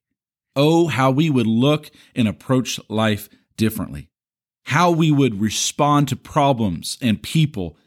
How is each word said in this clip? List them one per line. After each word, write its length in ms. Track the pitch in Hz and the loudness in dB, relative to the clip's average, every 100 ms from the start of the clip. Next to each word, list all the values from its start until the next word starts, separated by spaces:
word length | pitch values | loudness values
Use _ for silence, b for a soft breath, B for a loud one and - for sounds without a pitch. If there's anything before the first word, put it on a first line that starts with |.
| _ _ _ _ _ - | _ _ _ _ _ -2
Oh, 320 | 147 165 170 | 2 2 2
how 240 | 113 131 | 0 0
we 180 | 135 160 | 2 2
would 160 | 127 110 | 2 2
look 440 | 113 135 151 - b b | 2 2 0 -4 b b
and 120 | - 113 | -2 -2
approach 540 | 92 - 131 120 - - | -2 -2 -2 -2 -8 -6
life 400 | 107 110 104 - b b - | -2 0 -2 -6 b b -4
differently. 540 | 110 107 90 73 - _ _ _ _ _ | -2 -2 -8 -12 -16 _ _ _ _ _
How 260 | - 143 175 | -4 2 2
we 220 | 165 160 | 4 2
would 280 | 143 131 101 | 4 2 0
respond 680 | 107 - - - 147 147 143 | -4 -2 -6 -2 2 2 0
to 80 | 123 | -4
problems 840 | - 156 139 120 107 80 - - | -4 0 2 2 -2 -4 -8 -6
and 220 | 120 101 | -2 -2
people 540 | - 160 151 101 87 - | -2 0 0 -2 -10 -12